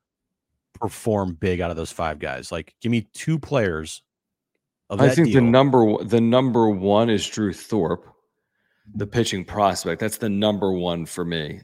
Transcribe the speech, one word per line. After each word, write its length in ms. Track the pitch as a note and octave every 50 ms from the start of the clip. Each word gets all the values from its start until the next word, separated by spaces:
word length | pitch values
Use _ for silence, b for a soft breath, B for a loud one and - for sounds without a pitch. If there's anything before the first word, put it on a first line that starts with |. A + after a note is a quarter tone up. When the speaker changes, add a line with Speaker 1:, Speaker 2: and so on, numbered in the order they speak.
| _ _ _ _ _ _ _ _ _ _ _ _ _ _ _
Speaker 1:
perform 600 | - A2+ G2 - - - A#2 G#2+ G2+ F#2+ F#2 E2+
big 260 | D#2+ G#2+ F#2 F2+ F2
out 100 | F2 E2+
of 60 | E2
those 140 | E2 E2 -
five 280 | - - E2+ D#2 D2+ D2
guys? 320 | E2 D2 C2 B1+ A#1+ -
Like, 240 | F2+ E2 E2 - _ _
give 100 | - A2+
me 160 | A#2+ A#2 G#2 - _
two 260 | - - D#3+ D#3+ D3+
players 640 | - - C#3+ B2+ G#2+ F#2 D#2+ D#2 D#2+ - - - - _ _ _ _ _ _ _ _ _ _ _ _ _ _ _ _ -
of 100 | G2+ G2+
Speaker 2:
I 60 | C#3
Speaker 1:
that 80 | C3+ -
Speaker 2:
think 120 | E3+ E3
the 60 | A#2+ A#2
Speaker 1:
deal. 100 | C3+ A#2+
Speaker 2:
number 400 | A#2 A#2+ C3 C#3 C#3 C3 B2 A2+
o-, 200 | G#2+ G#2+ - -
the 160 | G2+ A#2 A#2
number 480 | A#2 A2+ A#2+ B2+ C3+ B2+ A2+ A#2+ A2+ A2
one 400 | G2+ F#2 F#2+ G2+ G2+ G#2+ A#2 A#2
is 160 | G#2+ F#2+ -
Drew 260 | - - A2 G#2+ F#2+ D#2+
Thorpe, 600 | - - - A2+ G#2 E2 D#2+ E2+ - - - _ _ _ _ _ _ _ _ _ _ _ _ _ _ _ G#2 G#2
the 140 | G#2+ G#2
pitching 380 | G#2 - A#2+ A2 - G2+ F#2+ F2
prospect. 560 | - F#2+ G#2+ G2+ F#2+ F2+ - - E2+ E2+ -
That's 160 | A2+ G#2+ -
the 120 | - A#2 G#2+
number 420 | G2 G2+ G#2+ G#2+ G#2 F#2+ G#2 F#2+ F#2+
one 320 | F2+ F2+ F2 E2+ E2+ D#2+
for 180 | - - - F2
me 380 | E2+ E2 D#2+ D2+ D2 - -